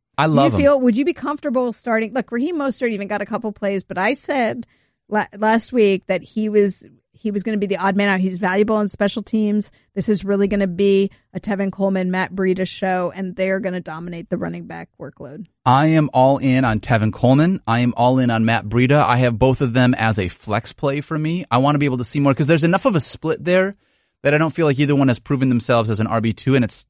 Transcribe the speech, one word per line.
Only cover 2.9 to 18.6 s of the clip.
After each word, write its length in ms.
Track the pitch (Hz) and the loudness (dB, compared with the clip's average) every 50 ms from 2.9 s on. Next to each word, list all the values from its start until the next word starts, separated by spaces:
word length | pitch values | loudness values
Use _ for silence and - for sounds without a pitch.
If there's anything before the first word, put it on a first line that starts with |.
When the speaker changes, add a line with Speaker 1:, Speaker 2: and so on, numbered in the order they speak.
Speaker 2:
even 160 | 220 190 202 | -4 -4 -6
got 140 | 190 208 202 202 | -6 -6 -6 -6
a 20 | |
couple 260 | - 214 - - 214 | -6 -6 -6 -6 -8
plays, 320 | 202 - 208 196 202 190 - | -8 -4 -4 -2 -2 -4 -6
but 140 | - 190 180 | -6 -6 -2
I 140 | 190 226 285 | -2 -2 -2
said 520 | - - - 294 262 233 214 - 247 - _ _ _ _ _ _ _ _ - | -2 -4 -4 -2 -2 -2 -2 -4 -6 -12 _ _ _ _ _ _ _ _ -6
la-, 160 | 208 208 - - - | -4 -4 -4 -4 -6
last 340 | 202 214 220 226 226 - - | -2 0 0 0 0 -2 -2
week 360 | 247 247 208 196 190 185 - | 0 2 2 2 2 0 -2
that 160 | - 185 170 - | -4 -4 -4 -6
he 260 | - - 214 214 214 | -8 -6 -4 -2 0
was, 340 | 208 208 202 196 190 - - 98 _ _ _ _ | 2 2 2 2 0 -6 -14 -20 _ _ _ _
he 180 | _ _ - 214 | _ _ -8 -6
was 140 | 202 202 185 | -6 -4 -4
gonna 140 | 226 214 | -4 -4
be 100 | 202 202 | -4 -2
the 100 | 185 196 | -4 -4
odd 180 | 170 185 196 185 | -2 -2 0 0
man 140 | 202 202 202 | 2 2 2
out. 100 | 190 185 | 2 0
He's 200 | 190 190 185 175 | 0 -2 -2 -2
valuable 360 | 208 180 190 208 214 220 220 | -2 0 2 2 2 2 2
on 120 | 214 208 196 | 0 0 -2
special 320 | - - 202 196 - 226 | -2 -2 -2 -2 -2 -4
teams. 500 | 202 - - 220 214 208 208 214 - - _ _ _ _ - | -8 -4 -2 0 0 0 0 -2 -2 -6 _ _ _ _ -8
This 160 | 202 - 226 | -6 -2 -2
is 160 | 208 - 190 | -2 -2 0
really 220 | 196 202 196 202 | -2 0 0 0
gonna 180 | 190 208 202 196 | 0 0 0 -2
be 460 | 185 170 180 202 196 196 196 196 196 _ _ _ _ - | -2 0 2 2 4 4 4 2 0 _ _ _ _ -14
a 40 | 185 | -10
Tevin 320 | - 214 202 190 196 190 | -6 -4 -4 -2 -2 -4
Coleman, 380 | - - 196 196 190 185 185 185 | -4 -2 -2 0 0 0 -2 -2
Matt 240 | 185 185 185 - 185 | -2 -2 -4 -4 -4
Breida 340 | 196 190 185 180 190 185 | -2 0 0 0 0 -2
show, 440 | - - - 196 190 185 185 180 170 - | -6 -6 -6 -4 -2 -2 -2 -2 -4 -6
and 200 | 190 190 185 - | -8 -10 -8 -6
they're 240 | - 190 190 190 190 | -4 -2 -2 -2 -2
gonna 200 | - 185 180 180 | -4 -6 -8 -8
dominate 520 | 175 170 156 160 170 180 170 170 - - | -10 -10 -12 -12 -12 -12 -12 -12 -10 -8
the 60 | 185 | -6
running 280 | 170 175 170 170 175 170 | -6 -6 -8 -10 -12 -14
back 240 | 175 175 170 165 - _ - | -14 -14 -16 -16 -16 _ -18
workload. 460 | 160 143 - - 139 127 147 185 185 - _ _ - | -18 -18 -16 -18 -18 -18 -16 -16 -18 -20 _ _ 0
Speaker 1:
I 200 | 123 127 135 156 | 2 2 4 4
am 220 | 160 160 160 151 - - | 4 4 2 2 2 2
all 260 | 127 131 135 139 - | 2 4 4 2 2
in 260 | - 135 127 131 131 | 2 0 2 2 2
on 140 | 117 110 104 | 0 0 -2
Tevin 340 | - - 123 107 110 110 - | 0 0 0 2 2 0 -2
Coleman. 460 | - - 123 135 143 160 180 190 - - | 2 2 4 6 6 4 2 0 -2 -2
I 140 | 113 117 117 | -2 0 0
am 120 | 123 120 - | 0 0 0
all 220 | - 120 123 131 | 2 2 2 2
in 140 | 131 127 120 | 2 2 2
on 120 | 113 113 110 | 2 2 2
Matt 220 | 113 117 107 | 2 0 0